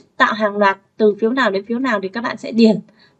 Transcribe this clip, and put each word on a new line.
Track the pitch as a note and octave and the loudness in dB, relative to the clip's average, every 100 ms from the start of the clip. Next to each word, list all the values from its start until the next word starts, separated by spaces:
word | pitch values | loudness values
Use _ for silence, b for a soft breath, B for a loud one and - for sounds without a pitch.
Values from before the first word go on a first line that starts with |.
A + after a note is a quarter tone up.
| - - | -10 -2
tạo | B3+ | 0
hàng | G#3+ G#3+ G3+ | 0 -2 0
loạt | G3+ G3 _ - | 0 0 _ 0
từ | G#3+ G3 | 0 2
phiếu | A3 | -2
nào | C4 A#3 | 0 -2
đến | G3 | -2
phiếu | G#3 A#3 | -4 -4
nào | C4 G#3 | -4 -4
thì | F#3+ | -6
các | A#3 | -8
bạn | A#3 A3+ | -8 -8
sẽ | - | -6
điền | A3 A3+ F#3 - b b b | 2 4 4 -4 b b b